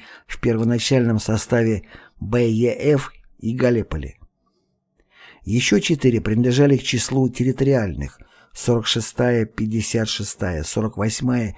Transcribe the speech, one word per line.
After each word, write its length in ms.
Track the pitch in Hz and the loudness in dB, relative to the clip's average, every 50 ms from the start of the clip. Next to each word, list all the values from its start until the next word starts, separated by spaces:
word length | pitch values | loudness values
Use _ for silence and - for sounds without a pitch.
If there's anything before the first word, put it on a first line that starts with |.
| - - - - _ - | -16 -20 -20 -20 _ -16
в 120 | - - | -10 -2
первоначальном 800 | - 120 113 110 117 117 120 113 - - 135 127 120 117 110 107 | 0 0 0 2 2 0 0 0 0 2 2 2 2 2 0 0
составе 680 | - - 110 107 - - 123 117 113 113 107 95 - - - - - - _ - | 0 0 -2 -2 0 0 0 2 2 2 0 -2 -4 -10 -18 -20 -20 -20 _ -12
Б 280 | - 101 120 120 120 113 | -6 -2 0 2 2 2
Е 460 | 110 110 120 120 - - - 147 147 | 2 2 2 0 0 0 2 2 2
Ф 160 | 135 - - - - - - _ _ | 2 0 -6 -12 -20 -20 -20 _ _
и 120 | - 110 | -6 -4
Галиполи. 680 | 123 127 123 123 120 110 95 - 82 76 67 67 - _ - _ _ _ _ _ _ _ _ _ _ _ _ _ _ _ _ _ _ - - - - _ - | -2 0 2 2 2 0 -2 -4 -6 -8 -8 -10 -12 _ -20 _ _ _ _ _ _ _ _ _ _ _ _ _ _ _ _ _ _ -20 -20 -20 -20 _ -4
Ещё 360 | 90 110 123 - - 208 190 | -2 0 0 2 2 2 2
четыре 400 | - - 160 139 135 127 113 107 | 2 0 0 2 2 2 2 2
принадлежали 560 | - 107 107 117 120 127 120 139 143 143 135 | 0 0 0 2 2 2 4 4 4 4 4
к 80 | 135 - | 2 0
числу 440 | - 127 113 - - 131 135 131 123 | -2 -2 -2 -2 -2 0 0 0 0
территориальных: 920 | 127 - 123 131 123 - 135 139 139 120 104 90 71 69 69 65 - - - - _ _ _ _ | 0 -2 -2 -2 0 0 2 2 2 2 0 -2 -4 -6 -8 -8 -10 -16 -20 -20 _ _ _ _
сорок 340 | - - - 123 117 113 107 | -16 -4 0 0 0 0 0
шестая, 580 | - - 120 110 - - - 123 123 120 117 110 | -2 -2 -2 -4 -4 -2 0 0 2 2 2 0
пятьдесят 640 | 110 - - 110 110 110 110 104 - - 113 110 107 | -2 -4 -4 -4 -2 -2 -2 -2 -2 -2 -2 -2 -2
шестая, 540 | - - 104 - - - 104 90 85 76 | -4 -6 -6 -8 -6 -6 -4 -4 -4 -4
сорок 360 | 76 - - 110 107 107 - 95 | -6 -4 -4 -4 -4 -4 -4 -4
восьмая 580 | 104 113 110 - 135 123 123 120 113 98 - | -4 -2 -2 -2 -2 0 0 0 -2 -4 -8